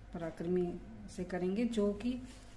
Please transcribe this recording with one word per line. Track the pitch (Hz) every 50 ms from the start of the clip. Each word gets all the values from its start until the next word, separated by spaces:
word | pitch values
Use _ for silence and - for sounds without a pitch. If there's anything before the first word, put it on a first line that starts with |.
| - - -
पराक्रमी | 175 165 160 - - 170 175 180 180 180 175 175 180 - - - - - - -
से | - 180
करेंगे | 185 190 175 175 185 196 214 247
जो | 233 233 220 202 202 202
कि, | 196 240 247 254 247 - - - - - - -